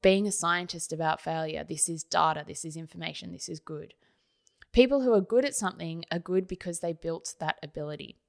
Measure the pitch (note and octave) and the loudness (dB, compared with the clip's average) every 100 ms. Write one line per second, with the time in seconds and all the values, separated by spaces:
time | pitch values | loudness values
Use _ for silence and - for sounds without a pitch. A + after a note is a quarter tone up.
0 | F#3+ G3 G#3 G3 E3+ F3 F3+ E3+ - D#3 | 6 4 2 0 0 0 -2 -8 -6 -2
1 | D#3+ D#3+ - D#3+ D#3+ D#3 D#3+ D#3 - E3 | 0 0 -2 -4 -4 -6 -6 -2 -2 -2
2 | - F3 D#3+ D#3 D3+ - D#3+ D#3 D#3+ E3+ | -2 2 4 2 -6 -10 -10 -12 -14 -10
3 | D#3+ D#3+ F3+ F3 - D#3+ - D3+ - _ | -10 -10 -12 -12 -10 -10 -10 -12 -14 _
4 | _ _ _ _ _ _ - - B3+ C#4 | _ _ _ _ _ _ 0 6 8 6
5 | B3+ G#3+ F#3+ A#3 C#4 - F#3+ - E3 E3 | 6 4 6 4 2 0 -4 -4 -8 -8
6 | - E3+ E3+ F#3 F#3 F#3 F3+ E3+ E3+ E3 | -4 -6 0 0 0 -8 -6 -4 -4 -4
7 | E3 E3 - - D#3 - D3+ D#3 D3+ D3 | -6 -6 -8 -6 -4 -4 -8 -10 -10 -10
8 | D3 - | -14 -18